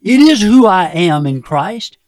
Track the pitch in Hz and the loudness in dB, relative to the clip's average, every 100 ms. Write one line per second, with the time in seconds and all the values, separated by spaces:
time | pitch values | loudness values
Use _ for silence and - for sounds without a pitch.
0 | - 262 302 294 208 254 226 185 165 156 | 0 2 4 2 2 4 4 2 -2 -2
1 | 175 151 143 135 123 147 160 233 - _ | -2 -2 -4 -8 -8 -8 -6 -10 -16 _